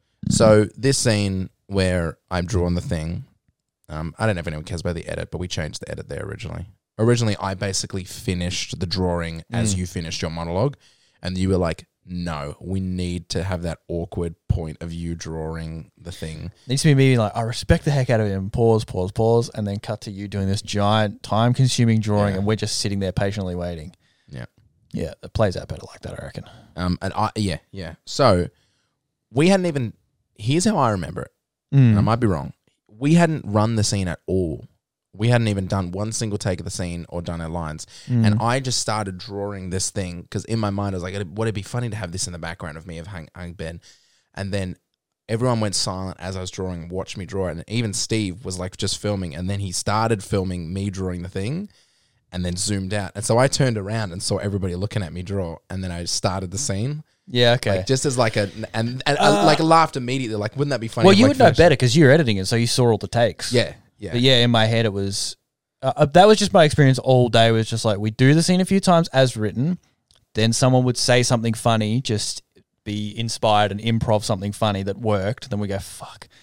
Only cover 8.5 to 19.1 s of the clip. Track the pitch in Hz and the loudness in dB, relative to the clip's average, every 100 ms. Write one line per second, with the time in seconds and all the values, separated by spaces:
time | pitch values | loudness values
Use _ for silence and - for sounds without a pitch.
8.5 | 90 - - 90 87 90 87 85 82 - | -4 -8 -8 -6 -2 -2 -2 -4 -10 -8
9.5 | 117 113 95 92 - 82 - 87 82 85 | -2 -2 -2 -4 -6 -8 -6 -6 -6 -4
10.5 | 87 135 139 _ _ _ _ 90 92 95 | -2 -2 -4 _ _ _ _ -6 -2 0
11.5 | 95 87 87 - _ - 90 87 78 73 | 2 0 -4 -10 _ -12 -8 -6 -6 -8
12.5 | - 85 95 92 92 90 87 82 - 92 | -10 -8 -6 -4 -4 -4 -6 -6 -6 -4
13.5 | 90 85 78 - 85 85 - 85 82 - | -4 -6 -8 -8 -8 -6 -6 -6 -4 -4
14.5 | 82 80 76 85 85 85 85 85 80 80 | -4 -4 -10 -10 -8 -8 -8 -8 -8 -8
15.5 | 82 80 80 - _ 87 90 80 78 87 | -8 -10 -12 -14 _ -16 -12 -12 -10 -12
16.5 | - - 135 165 135 135 127 107 - 113 | -14 -6 2 4 6 6 4 2 -2 -4
17.5 | 120 - 165 - 139 127 117 107 98 95 | -2 0 2 2 0 2 0 0 -2 -4
18.5 | - 117 110 110 - 92 | 2 4 4 0 -4 -4